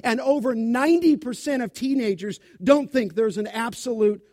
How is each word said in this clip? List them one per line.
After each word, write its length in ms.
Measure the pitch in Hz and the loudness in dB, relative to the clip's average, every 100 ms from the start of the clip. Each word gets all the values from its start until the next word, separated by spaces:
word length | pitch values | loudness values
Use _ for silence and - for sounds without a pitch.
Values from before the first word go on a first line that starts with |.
and 160 | 254 233 | -4 -2
over 360 | 262 294 240 233 | 0 0 0 -2
ninety 600 | 226 240 285 339 339 294 | 0 0 2 4 4 2
percent 460 | 247 240 - 269 | 0 -8 -4 -4
of 120 | 233 | -4
teenagers 640 | - 262 277 226 190 202 - _ _ | -6 -2 0 0 -2 -6 -10 _ _
don't 280 | 180 285 277 | 4 4 4
think 220 | 262 214 | -2 -2
there's 240 | 165 220 185 | 0 -2 -2
an 100 | 214 | -6
absolute 760 | 220 226 - 254 226 214 208 _ | -4 -6 -6 -8 2 2 0 _